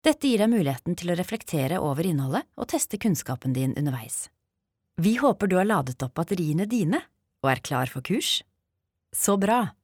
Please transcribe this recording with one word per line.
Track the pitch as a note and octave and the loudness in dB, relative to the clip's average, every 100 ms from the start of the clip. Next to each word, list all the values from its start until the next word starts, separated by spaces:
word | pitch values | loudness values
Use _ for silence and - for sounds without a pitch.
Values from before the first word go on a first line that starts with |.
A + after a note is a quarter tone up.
| D#4+ | 2
Dette | D4+ C#4 | 2 2
gir | A3+ | 4
deg | A3 | 4
muligheten | A#3 C#3+ C3 - F3 | 4 2 0 -4 -4
til | F3 | -2
å | F3 | -2
reflektere | F3+ A3 - D#3 C3 F3+ | -2 -6 -4 -2 0 0
over | D3+ C#3 F#3 | -2 0 0
innholdet | D3+ C3+ F#3 - - | 0 0 -2 -6 -10
og | A#3+ | -4
teste | E4 - G3+ | -4 -4 -2
kunnskapen | A3+ D#3 - B2+ C3+ B2+ | 0 0 -2 -6 -2 0
din | C3 - | -2 0
underveis. | D3 B2+ A2+ - - _ _ _ _ _ _ - | -2 -4 -8 -10 -10 _ _ _ _ _ _ 0
Vi | F3+ A#3+ | 2 4
håper | C4+ G3+ G3+ | 2 2 2
du | F3+ | 2
har | G3+ | 4
ladet | G3+ C3 B2+ B2+ | 2 0 -4 -6
opp | - | -4
batteriene | E3+ F#3 D#3 D#3 G#3 | -2 -2 0 0 0
dine | A#3+ D#3+ C#4+ - _ _ _ | 0 0 0 -4 _ _ _
og | C3+ | -2
er | B2+ - | -2 -2
klar | C3+ B2+ | -4 -4
for | C3+ - | -6 -4
kurs. | A3 - - - _ _ _ _ _ _ - | -4 -2 -4 -6 _ _ _ _ _ _ -2
Så | - G3+ | 0 2
bra! | G3 A#3+ G3 - | 4 2 0 -6